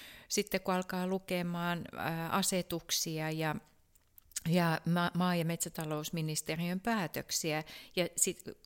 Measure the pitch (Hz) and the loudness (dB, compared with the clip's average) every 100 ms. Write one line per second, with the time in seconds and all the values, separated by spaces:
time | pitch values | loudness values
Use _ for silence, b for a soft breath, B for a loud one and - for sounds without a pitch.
0 | B B B - 196 190 190 185 185 185 | B B B -2 0 0 2 0 0 -2
1 | 180 190 185 180 175 170 175 170 - - | 0 -2 -2 -2 0 0 0 -2 -4 -4
2 | 113 165 165 196 185 185 175 170 - - | -2 -2 0 2 2 0 0 -4 -2 -2
3 | 170 156 156 160 156 151 - _ _ _ | 0 -2 -2 0 0 -2 -6 _ _ _
4 | _ _ - - 165 175 170 160 - 175 | _ _ -10 -4 4 6 6 4 2 2
5 | 175 175 180 175 165 170 170 - 156 151 | 2 4 4 4 2 0 -4 -4 -2 -2
6 | 156 170 156 156 - 160 175 185 233 220 | -2 -2 -2 -2 -2 -2 0 0 0 0
7 | 160 - - - 160 151 156 B B - | 0 -4 -4 -2 0 -2 -4 B B -2
8 | 170 - - 170 - - | 0 2 0 -2 -8 -14